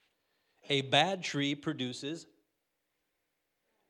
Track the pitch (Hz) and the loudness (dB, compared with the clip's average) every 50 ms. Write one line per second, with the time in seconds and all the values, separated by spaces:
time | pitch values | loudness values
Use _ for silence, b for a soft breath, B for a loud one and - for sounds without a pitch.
0 | _ _ _ _ _ _ _ _ _ _ _ _ - - 147 139 131 131 131 139 | _ _ _ _ _ _ _ _ _ _ _ _ -4 -2 0 0 2 4 4 4
1 | 151 185 196 190 170 - - 143 143 143 147 143 - 160 151 127 127 123 123 - | 6 4 2 -2 -4 -4 -2 0 2 2 0 0 -2 -4 -4 -2 -4 -4 -4 -6
2 | - 139 160 170 - - _ _ _ _ _ _ _ _ _ _ _ _ _ _ | -6 -6 -8 -8 -10 -16 _ _ _ _ _ _ _ _ _ _ _ _ _ _
3 | _ _ _ _ _ _ _ _ _ _ _ _ _ _ _ _ _ _ | _ _ _ _ _ _ _ _ _ _ _ _ _ _ _ _ _ _